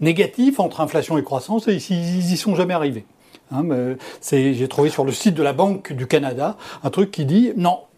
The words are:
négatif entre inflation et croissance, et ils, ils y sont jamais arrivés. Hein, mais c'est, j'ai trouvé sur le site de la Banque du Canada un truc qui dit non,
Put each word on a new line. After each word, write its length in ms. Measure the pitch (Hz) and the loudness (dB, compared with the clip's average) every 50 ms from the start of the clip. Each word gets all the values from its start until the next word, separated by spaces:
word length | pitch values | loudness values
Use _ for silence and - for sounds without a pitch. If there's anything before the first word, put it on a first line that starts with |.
négatif 580 | 151 160 170 170 196 - - - 247 277 269 - | 0 0 2 2 0 0 2 2 2 2 4 2
entre 220 | 190 165 - - | 0 -2 0 -2
inflation 380 | 160 147 - 160 143 - 165 151 | -4 0 0 -2 0 0 0 -2
et 40 | 139 | 0
croissance, 460 | - - 131 - - 214 226 208 226 | 0 -4 -4 -4 -2 -2 -2 0 0
et 60 | 202 | 0
ils, 420 | 160 - - 196 170 170 170 180 | 0 0 -2 -2 -2 0 -2 -2
ils 160 | 185 180 175 185 | 0 0 0 0
y 40 | 160 | 0
sont 160 | - 220 190 | 0 0 2
jamais 180 | 160 180 180 180 | 2 0 0 0
arrivés. 320 | 170 156 143 127 110 101 _ _ _ _ _ _ - _ _ 131 | 0 0 0 -2 -4 -10 _ _ _ _ _ _ -20 _ _ -4
Hein, 100 | 131 156 | -4 -2
mais 340 | 175 143 123 123 127 131 131 - - - - - | 0 0 0 -2 -2 -4 -6 -10 -16 -18 -14 -6
c'est, 320 | - - 135 131 139 131 | 0 0 2 2 2 2
j'ai 120 | 117 127 | 0 -2
trouvé 220 | 131 - - 143 151 | -2 0 2 2 2
sur 160 | 151 - 135 | 2 0 0
le 80 | 135 123 | 0 -2
site 220 | - - 214 175 | 2 2 2 2
de 80 | 151 151 | 2 0
la 100 | 139 139 | 0 2
Banque 400 | 131 185 196 196 190 - - 151 | 2 2 2 2 -2 -6 -8 -8
du 140 | 127 131 | -8 -4
Canada 500 | 127 - 151 139 135 123 123 143 160 208 - - - - - - | 2 2 2 2 0 -4 -2 -4 -4 -4 -6 -12 -18 -18 -6 -6
un 60 | 139 | -4
truc 220 | - - 202 196 | 0 0 0 0
qui 160 | - - 151 | 0 -4 -2
dit 260 | 131 160 208 240 240 - | 2 4 4 4 4 2
non, 260 | 208 175 175 180 - - _ _ | 0 2 0 0 0 -4 _ _